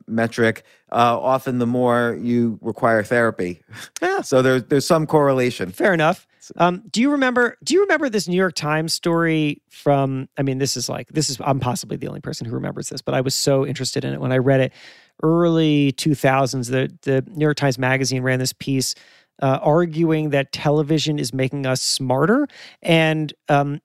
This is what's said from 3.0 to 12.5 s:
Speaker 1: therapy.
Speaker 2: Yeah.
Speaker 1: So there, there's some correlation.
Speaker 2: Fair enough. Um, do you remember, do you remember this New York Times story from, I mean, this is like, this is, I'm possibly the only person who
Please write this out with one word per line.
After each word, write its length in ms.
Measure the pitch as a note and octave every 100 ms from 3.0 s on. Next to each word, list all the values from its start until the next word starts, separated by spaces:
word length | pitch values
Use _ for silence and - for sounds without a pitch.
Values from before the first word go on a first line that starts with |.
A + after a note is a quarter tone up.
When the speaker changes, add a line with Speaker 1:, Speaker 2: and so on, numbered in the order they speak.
Speaker 1:
therapy. 600 | G2+ A#2+ A2+ A2 F2+ F2+ _ - - -
Speaker 2:
Yeah. 180 | F4 F#4+
Speaker 1:
So 220 | - C3
there, 160 | C3 C3
there's 260 | - C#3+ -
some 220 | E3 D#3
correlation. 640 | D#3 C#3 C3 B2 - F3
Speaker 2:
Fair 220 | - D#4
enough. 340 | E3+ D#3 F#3+ _ _ - -
Um, 260 | F3 F3+ -
do 100 | -
you 80 | C4+
remember, 480 | D4 B3+ B3 A#3+ -
do 100 | -
you 80 | E4+
remember 260 | G4+ D4+ C#4+
this 200 | G#3 F3
New 100 | F3+
York 180 | F#3+ -
Times 380 | D3+ D#3 D#3+
story 680 | - F3 E3 E3 D#3+ D3+ - _
from, 600 | - D3 C#3 C3+ C3 C3 -
I 60 |
mean, 160 | C3+ C3
this 180 | C3+ B2+
is 100 | A#2
like, 220 | B2+ B2
this 200 | D#3 C#3
is, 80 | B2+
I'm 180 | - C#3
possibly 380 | B2 - G#2 -
the 100 | -
only 140 | -
person 240 | - -
who 80 | A#2